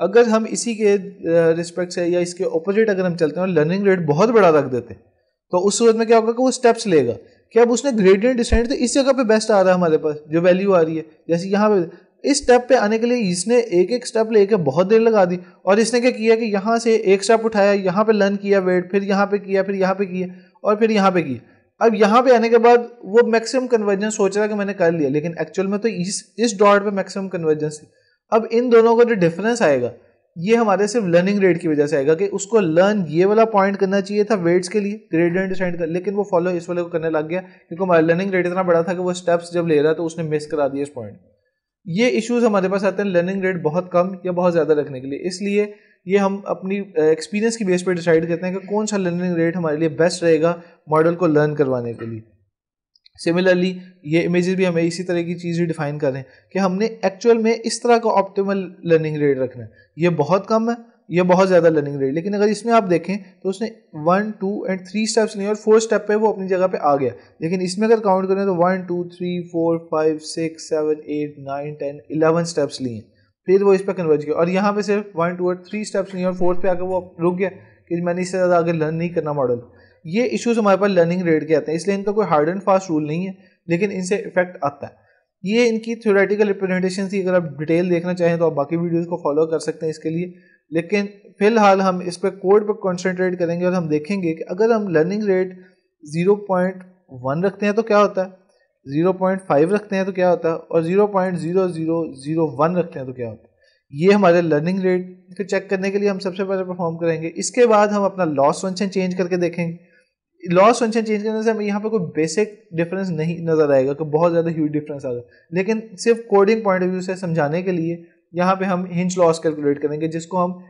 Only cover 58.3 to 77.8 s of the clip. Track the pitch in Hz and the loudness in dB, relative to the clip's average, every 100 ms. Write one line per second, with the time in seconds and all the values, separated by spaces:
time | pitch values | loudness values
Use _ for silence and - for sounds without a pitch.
58.3 | 196 196 196 180 - 170 160 156 151 143 | -2 -2 -4 -6 -6 2 2 2 0 0
59.3 | 131 123 120 110 _ _ 151 170 151 139 | 0 -2 -8 -18 _ _ -2 0 0 0
60.3 | 190 196 220 226 233 - _ - 170 180 | 0 0 -2 -2 -6 -10 _ -4 0 2
61.3 | 180 190 180 165 156 143 143 135 160 196 | 4 4 4 4 2 -2 -2 -2 -2 -4
62.3 | 202 214 208 233 226 190 165 175 202 - | 0 0 0 0 0 2 0 -2 -8 -10
63.3 | _ 190 190 220 - _ 156 156 190 214 | _ -8 -6 -8 -12 _ -6 0 0 -2
64.3 | 208 190 208 185 185 185 208 220 226 214 | -6 -6 -6 -6 -8 -6 -6 -2 0 -2
65.3 | 202 202 214 214 220 220 208 208 208 220 | -2 -6 -2 2 4 4 -2 0 0 0
66.3 | 190 190 185 185 - 147 139 123 - - | -2 -2 0 0 0 0 0 0 -6 -16
67.3 | - 165 185 180 185 220 226 208 190 190 | -10 -6 -4 -4 -2 2 2 2 2 0
68.3 | 190 196 170 180 185 180 175 175 - 180 | 0 0 2 2 0 -4 -6 -8 -8 -6
69.3 | 180 170 165 165 165 170 156 156 156 156 | -6 -6 -2 0 -2 -2 0 0 -2 -6
70.3 | 165 160 160 - 156 151 151 151 147 147 | -6 -6 -8 -6 -2 -2 -4 -4 -6 -8
71.3 | 143 139 143 147 147 143 143 - 156 160 | -10 -10 -8 -8 -8 -10 -10 -8 0 0
72.3 | 170 170 160 143 - 127 110 - _ _ | 0 -2 -4 -4 -4 -10 -10 -16 _ _
73.3 | _ - 196 202 190 196 185 160 151 147 | _ 0 2 4 2 0 -4 0 0 0
74.3 | 156 175 185 208 208 208 202 208 160 170 | -2 0 0 0 -2 -2 -4 -4 -4 -4
75.3 | 180 180 180 - 208 208 202 190 185 185 | -2 -4 -4 -8 -10 -6 -6 -6 -4 -4
76.3 | 180 180 180 196 175 185 185 180 - 170 | 2 2 2 2 0 -2 -4 -6 -4 -2
77.3 | 180 190 - - _ | 0 -4 -6 -20 _